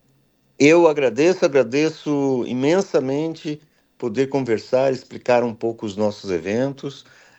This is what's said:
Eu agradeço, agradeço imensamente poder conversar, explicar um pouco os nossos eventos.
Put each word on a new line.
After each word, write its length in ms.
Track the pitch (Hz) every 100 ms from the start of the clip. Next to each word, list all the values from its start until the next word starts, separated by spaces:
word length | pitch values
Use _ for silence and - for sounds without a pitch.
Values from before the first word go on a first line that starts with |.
| _ _ _ _ _ -
Eu 280 | 143 170 165
agradeço, 580 | 147 131 113 160 180
agradeço 1000 | - 139 120 135 156 156 - 147 139 127 -
imensamente 1120 | 123 139 180 196 160 131 139 160 156 160 151 _ _ _ _
poder 300 | 120 104 135
conversar, 640 | 139 123 107 - 127 135
explicar 520 | 131 - - - 123
um 100 | 120
pouco 320 | 110 113 113 110
os 100 | 98
nossos 340 | 107 101 101
eventos. 760 | 87 85 110 135 139 143 139 - _ _